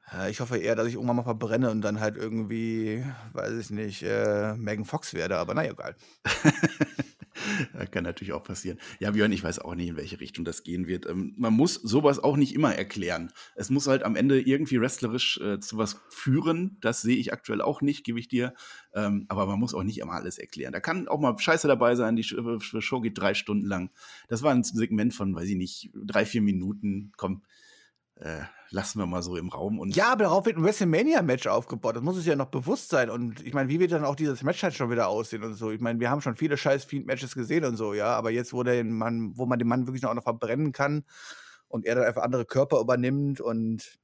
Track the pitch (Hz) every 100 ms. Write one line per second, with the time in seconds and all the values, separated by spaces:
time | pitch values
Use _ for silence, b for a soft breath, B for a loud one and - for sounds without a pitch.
0 | - 87 95 110 120 120 95 110 120 117
1 | 123 120 120 110 113 113 127 110 104 107
2 | 107 107 110 113 107 113 113 113 110 110
3 | 131 120 113 - 101 113 107 104 107 98
4 | - 107 107 104 107 110 104 107 110 147
5 | - 87 82 92 87 123 156 - - -
6 | b b - - 156 - 160 - 151 -
7 | - _ - B 202 202 135 - 95 101
8 | 85 - 95 76 - 95 92 87 B B
9 | 101 104 104 92 - - 76 87 87 80
10 | 69 69 67 - 85 82 - 87 87 90
11 | - 90 95 - 120 110 165 - 113 123
12 | 147 139 139 143 139 - 147 - 95 107
13 | 87 85 85 B B - 104 135 143 131
14 | 107 113 131 135 127 139 151 127 123 -
15 | 117 120 - - 104 101 - 110 107 -
16 | - - - 135 160 165 185 - 117 120
17 | 113 127 120 - - 107 - 147 143 143
18 | - 117 117 123 123 127 B B B -
19 | 104 101 - 98 98 101 123 - 95 107
20 | 80 85 - - - - 64 78 131 180
21 | - 147 143 110 - 160 151 127 120 123
22 | 113 113 110 107 117 113 - 113 107 131
23 | 113 104 98 101 - 104 101 95 92 B
24 | B B B 113 147 123 110 110 107 110
25 | 113 - 98 82 90 95 92 - - 104
26 | 104 104 110 120 104 92 92 104 104 101
27 | 104 - 95 95 b b b b b b
28 | _ _ 80 80 73 B B 95 95 110
29 | 90 90 87 87 90 - 92 107 196 -
30 | 220 247 196 180 226 165 165 208 180 160
31 | 269 311 170 127 - 104 127 117 113 117
32 | 139 185 165 143 135 143 127 262 - 147
33 | 120 117 120 113 151 139 135 160 180 165
34 | 147 143 156 127 139 180 190 135 123 117
35 | 101 107 113 113 110 104 110 107 117 117
36 | 120 143 139 110 156 143 151 139 135 139
37 | 131 131 131 131 117 165 139 113 107 104
38 | 104 117 113 117 120 123 123 123 113 113
39 | 113 117 110 120 123 123 117 123 127 131
40 | 120 120 123 117 113 127 151 127 139 151
41 | - B B B B B B 120 110 120
42 | 120 110 123 127 117 131 139 143 113 123
43 | 123 139 143 135 117 113 113 113 - -